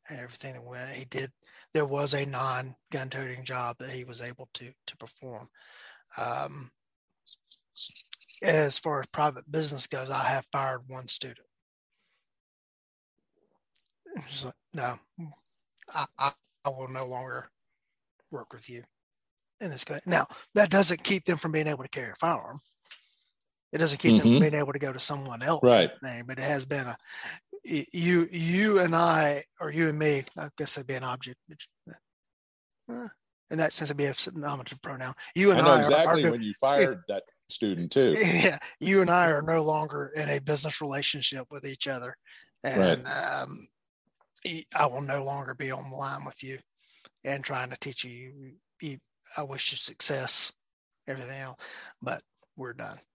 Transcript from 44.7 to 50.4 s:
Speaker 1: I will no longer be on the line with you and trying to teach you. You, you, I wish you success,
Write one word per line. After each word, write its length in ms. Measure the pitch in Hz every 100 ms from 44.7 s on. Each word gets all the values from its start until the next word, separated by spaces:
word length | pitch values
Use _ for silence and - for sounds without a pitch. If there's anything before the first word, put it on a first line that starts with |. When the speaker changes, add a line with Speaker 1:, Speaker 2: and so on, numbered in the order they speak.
| 156
Speaker 1:
I 100 | 147
will 140 | 127
no 220 | 139 139
longer 300 | 135 139 135
be 180 | 127 135
on 180 | 131 135
the 60 | 131
line 300 | 139 135 135
with 180 | -
you 140 | 131 131 _ _ _ _ - _
and 180 | 139 139
trying 280 | 135 135 123
to 80 | 127
teach 240 | 143 127
you. 80 | 127
You, 400 | 120 127 143 131 - _ _
you, 160 | 156 135 _ _ _ -
I 60 |
wish 280 | 143 135 -
you 60 | 143
success, 720 | - - - 139 127 -